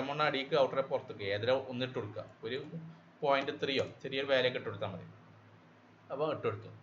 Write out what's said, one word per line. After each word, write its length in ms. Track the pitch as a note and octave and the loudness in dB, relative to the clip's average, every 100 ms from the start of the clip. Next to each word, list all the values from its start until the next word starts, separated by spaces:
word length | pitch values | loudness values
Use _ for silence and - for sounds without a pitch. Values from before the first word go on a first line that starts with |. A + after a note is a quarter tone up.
എമൗണ്ട് 220 | C3+ D3 D3+ | 4 2 2
അടിയിലേക്ക്, 300 | C3+ C3+ D3+ | 2 2 4
ഔട്ടർ 160 | C3 C3+ C3+ | 4 2 0
പുറത്തേക്ക്, 340 | C3 - G#2+ G2 G#2 | -2 -4 -6 -2 0
ഏതിലും 220 | A#2 C3 C3 | 4 2 2
ഒന്നിട്ട് 240 | B2 B2+ B2+ | -4 -4 -4
കൊടുക്കുക. 240 | G#2 - - - A2+ | -6 -8 -12 -10 -6
ഒരു 120 | C3+ D#3 E3 - - - - | -6 -6 -10 -12 -16 -20 -2
പോയിന്റ് 320 | D3 C3+ C#3 C#3+ | 4 4 2 -2
ത്രീയോ 240 | C#3 C3 - - | 0 0 0 -4
ചെറിയൊരു 260 | C3+ C3 C#3 | -6 -2 4
വാല്യൂ 180 | C3 B2+ | 4 4
ഒക്കെ 100 | B2+ | 2
ഇട്ട് 80 | A#2 | -6
കൊടുത്താൽ 200 | G2+ G#2 | -4 -4
മതി. 140 | F2 - - - - - - - - - - - | -6 -12 -18 -20 -20 -20 -20 -20 -20 -20 -20 -8
അപ്പോൾ 160 | C#3 D#3 C3+ | -2 0 0
ഇട്ട് 100 | A#2+ | -2
കൊടുത്തു. 220 | G2+ - - | -2 -8 -14